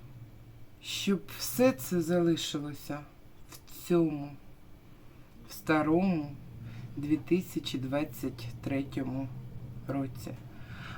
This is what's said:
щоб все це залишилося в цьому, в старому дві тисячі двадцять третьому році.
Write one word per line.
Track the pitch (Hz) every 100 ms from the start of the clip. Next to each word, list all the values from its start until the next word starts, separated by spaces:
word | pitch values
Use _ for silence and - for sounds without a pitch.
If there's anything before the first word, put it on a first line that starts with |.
| - - - - - - - -
щоб | - - - 190 - -
все | - - 262
це | 262 - 180
залишилося | 160 180 170 156 - 151 147 139 - 147 147 - - - -
в | - - - -
цьому, | 175 160 147 143 139 - - - - - - - - - - -
в |
старому | - - 156 151 165 190 165 143 135 - - - - - -
дві | 147 151
тисячі | - 175 180 165 - 131
двадцять | 127 143 151 - 131 - - -
третьому | - 139 135 - 131 131 135 - - - - - -
році. | 139 131 - - - - - - - -